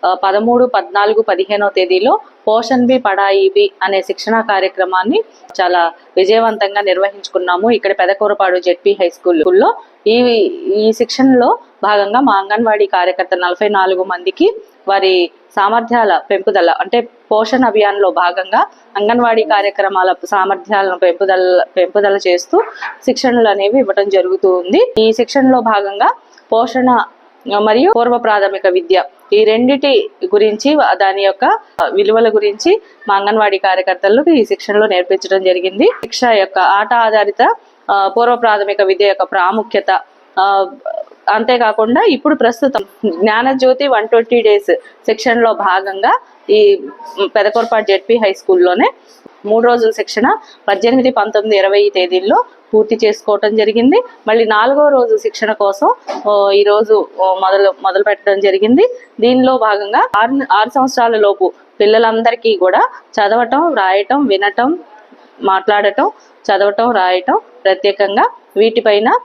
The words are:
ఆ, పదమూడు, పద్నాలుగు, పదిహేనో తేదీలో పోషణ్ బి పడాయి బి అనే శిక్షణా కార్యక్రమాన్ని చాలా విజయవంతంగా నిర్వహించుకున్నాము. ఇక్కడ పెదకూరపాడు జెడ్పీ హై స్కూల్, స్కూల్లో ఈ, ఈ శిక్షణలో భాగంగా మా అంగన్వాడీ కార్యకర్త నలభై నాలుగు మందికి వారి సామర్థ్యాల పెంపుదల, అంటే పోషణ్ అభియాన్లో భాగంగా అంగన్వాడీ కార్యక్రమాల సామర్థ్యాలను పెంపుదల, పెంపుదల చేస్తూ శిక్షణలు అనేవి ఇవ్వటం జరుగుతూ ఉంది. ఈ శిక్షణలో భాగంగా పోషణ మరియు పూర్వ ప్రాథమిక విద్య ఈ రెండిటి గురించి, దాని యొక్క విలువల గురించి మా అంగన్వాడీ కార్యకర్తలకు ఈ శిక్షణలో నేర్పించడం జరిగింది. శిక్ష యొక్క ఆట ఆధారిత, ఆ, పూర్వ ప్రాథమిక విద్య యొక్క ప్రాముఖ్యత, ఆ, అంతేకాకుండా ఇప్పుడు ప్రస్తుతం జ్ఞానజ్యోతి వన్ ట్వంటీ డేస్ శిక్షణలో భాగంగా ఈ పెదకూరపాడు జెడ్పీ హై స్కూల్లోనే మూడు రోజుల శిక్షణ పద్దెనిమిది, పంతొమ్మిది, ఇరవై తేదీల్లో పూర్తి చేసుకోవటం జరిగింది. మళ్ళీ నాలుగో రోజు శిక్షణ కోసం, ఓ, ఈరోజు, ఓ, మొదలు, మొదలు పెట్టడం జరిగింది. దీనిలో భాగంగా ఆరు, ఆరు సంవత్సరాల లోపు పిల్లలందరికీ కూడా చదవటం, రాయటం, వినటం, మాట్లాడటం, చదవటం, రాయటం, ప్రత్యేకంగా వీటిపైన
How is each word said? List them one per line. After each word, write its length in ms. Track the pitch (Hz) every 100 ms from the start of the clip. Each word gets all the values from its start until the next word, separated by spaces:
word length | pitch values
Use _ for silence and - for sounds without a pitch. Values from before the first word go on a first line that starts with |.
| 180
ఆ, 80 | 185
పదమూడు, 420 | 196 196 226 240 254
పద్నాలుగు, 560 | 202 175 196 208 214
పదిహేనో 480 | 220 180 185 208 202
తేదీలో 500 | 196 180 185 220 415 - _ -
పోషణ్ 380 | 220 233 254 247
బి 120 | 262
పడాయి 540 | 214 190 196 196 196 196
బి 160 | 208 _
అనే 180 | 190 196
శిక్షణా 400 | 185 196 - 226
కార్యక్రమాన్ని 840 | 220 196 190 190 185 185 190 370 440 _ - -
చాలా 300 | 180 180 170 165 _ -
విజయవంతంగా 640 | 190 220 226 214 196 202
నిర్వహించుకున్నాము. 880 | 202 180 196 202 190 190 180 180 214
ఇక్కడ 200 | 226 196
పెదకూరపాడు 680 | 196 180 196 208 202 190 180
జెడ్పీ 400 | 175 175 202 202
హై 80 | 180
స్కూల్, 300 | - 180 165
స్కూల్లో 360 | 151 185 302 453 - _ -
ఈ, 100 | 233 247 226 175 78 67
ఈ 180 | 202 214
శిక్షణలో 680 | 220 233 - 269 254 247 480 - _
భాగంగా 360 | 202 208 202 226
మా 140 | 277
అంగన్వాడీ 520 | 202 196 208 233 208 202
కార్యకర్త 500 | 190 180 180 180 180
నలభై 340 | 180 180 214
నాలుగు 340 | 202 190 185
మందికి 520 | 185 180 180 - 359 440 - _ -
వారి 420 | 196 190 185 170 _ _ -
సామర్థ్యాల 640 | 202 226 226 233 220 170 -
పెంపుదల, 400 | 196 190 190 170
అంటే 380 | - 185 240 233 _ _
పోషణ్ 320 | 214 220 262
అభియాన్లో 480 | 254 214 208 202 196
భాగంగా 540 | 170 175 180 185 214 381 _ _ 202
అంగన్వాడీ 480 | 208 240 240 220
కార్యక్రమాల 720 | 214 214 202 202 196 190 185 175 175
సామర్థ్యాలను 680 | 202 190 190 185 202 196 180
పెంపుదల, 680 | 180 175 196 185 185 180 - -
పెంపుదల 420 | 180 208 202 196 190
చేస్తూ 360 | 175 - 359 - - - - -
శిక్షణలు 440 | 254 262 247 226
అనేవి 300 | 202 196 254
ఇవ్వటం 300 | 214 196 202
జరుగుతూ 480 | 190 180 190 196 180
ఉంది. 360 | 180 269 494 330
ఈ 140 | 220
శిక్షణలో 500 | 220 233 277 262 254
భాగంగా 520 | 226 208 196 202 294 508 _ _ _
పోషణ 500 | 226 247 262 254 240 - _ _ _ - 202
మరియు 300 | 214 220 339
పూర్వ 260 | 233 240 240
ప్రాథమిక 500 | 233 208 196 190 190
విద్య 360 | 180 165 185 - _ _
ఈ 100 | 208
రెండిటి 680 | 214 220 247 277 285 240 - _ 185
గురించి, 520 | 202 214 214 269 302 247
దాని 320 | 185 196 190
యొక్క 360 | 196 190 269 - - - 160
విలువల 380 | 185 208 220 226
గురించి 520 | 214 208 208 330 427 - _ -
మా 80 | 196
అంగన్వాడీ 420 | 202 220 214 190
కార్యకర్తలకు 720 | 190 185 190 185 196 226 311
ఈ 160 | 311 214
శిక్షణలో 420 | 196 - 208 214
నేర్పించడం 560 | 185 180 190 190 190
జరిగింది. 440 | 185 180 185 190 359
శిక్ష 360 | - - -
యొక్క 360 | 247 220 196 -
ఆట 340 | 180 196 208
ఆధారిత, 640 | 240 226 214 208 202 269 466 _ _ -
ఆ, 160 | 196 196
పూర్వ 280 | 196 240 240
ప్రాథమిక 460 | 233 208 202 202
విద్య 260 | 196 190 202
యొక్క 160 | 190
ప్రాముఖ్యత, 800 | 180 196 180 220 214 202 - 185 - _ _ -
ఆ, 260 | 190 196 185 - - - - - -
అంతేకాకుండా 720 | 214 226 247 226 214 220 262
ఇప్పుడు 340 | 440 269 294 302
ప్రస్తుతం 500 | 226 240 277 269 - _ 214
జ్ఞానజ్యోతి 840 | 165 214 214 254 269 254 254 285
వన్ 200 | 240 220
ట్వంటీ 340 | 233 226 240
డేస్ 340 | 214 202 202 175 - _ -
శిక్షణలో 460 | - 254 233 233
భాగంగా 680 | 214 202 190 196 381 220 480 - _ -
ఈ 320 | 415 403 - - - - - 202 220
పెదకూరపాడు 500 | 202 214 233 226 214
జెడ్పీ 320 | 196 - 233
హై 160 | 214
స్కూల్లోనే 580 | 196 - 185 247 180 370 - _ _ - _ 202
మూడు 220 | 220 240
రోజుల 240 | 240 226
శిక్షణ 460 | - 208 - 269 392 - - -
పద్దెనిమిది, 440 | 196 226 254 247
పంతొమ్మిది, 460 | 254 208 208 214 202
ఇరవై 340 | 190 202 202 196
తేదీల్లో 480 | 180 185 190 349 - _ _
పూర్తి 260 | 214 214 226 220
చేసుకోవటం 500 | 214 - 202 208 220
జరిగింది. 460 | 214 214 247 392 494 - -
మళ్ళీ 180 | 226 226
నాలుగో 440 | 214 233 277 294
రోజు 260 | 277 240 214
శిక్షణ 360 | - - 220
కోసం, 420 | 214 202 196 320 494 - - 208
ఓ, 240 | 208 202
ఈరోజు, 560 | 196 202 208 214 214 - -
ఓ, 200 | 185 185
మొదలు, 340 | 190 196 196 190
మొదలు 200 | 190 190
పెట్టడం 360 | 208 202 - 196
జరిగింది. 500 | 196 190 214 262 480 494 - -
దీనిలో 380 | 226 254 254 254
భాగంగా 520 | 220 202 202 240 494 -
ఆరు, 360 | 226 277 262
ఆరు 160 | 196 220
సంవత్సరాల 460 | 269 262 262 233 220
లోపు 380 | 208 196 370 - _ _
పిల్లలందరికీ 760 | 208 214 226 220 226 233 226 202
కూడా 340 | 180 202 508 - _
చదవటం, 640 | - 202 226 240 262 339 254
రాయటం, 500 | 190 190 208 277 277
వినటం, 540 | 196 202 196 247 339 - - _ - _ _
మాట్లాడటం, 720 | 196 190 - 208 202 196 349 - _ _
చదవటం, 480 | - 196 202 202 233
రాయటం, 500 | 226 185 185 180 370 - -
ప్రత్యేకంగా 640 | 196 190 202 190 196 202 403 - _ -
వీటిపైన 560 | 220 233 220 208 220 466